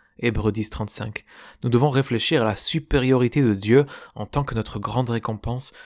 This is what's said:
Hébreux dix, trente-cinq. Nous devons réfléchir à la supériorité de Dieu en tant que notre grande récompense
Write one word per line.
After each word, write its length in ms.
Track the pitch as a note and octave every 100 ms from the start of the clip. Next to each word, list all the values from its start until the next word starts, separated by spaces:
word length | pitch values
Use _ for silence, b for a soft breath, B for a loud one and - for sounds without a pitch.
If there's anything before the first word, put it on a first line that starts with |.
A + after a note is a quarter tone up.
| _ -
Hébreux 320 | A#2+ G#2+ G#2+
dix, 180 | G#2+ G#2
trente-cinq. 540 | - G#2 - G#2+ - _ B B B
Nous 60 | B2
devons 200 | A#2+ D3
réfléchir 520 | C3 C3 A2+ - D3+
à 40 | A2
la 100 | G2
supériorité 840 | - D#3+ - C#3+ B2+ B2+ B2 C#3+
de 140 | B2 G2
Dieu 300 | G#2 C3 C#3+ B B -
en 100 | G#2
tant 180 | C#3+
que 100 | C#3
notre 260 | A2+ G#2 G#2
grande 300 | G#2+ A#2 B2
récompense 600 | A#2 A2+ A2 A#2 B2 - B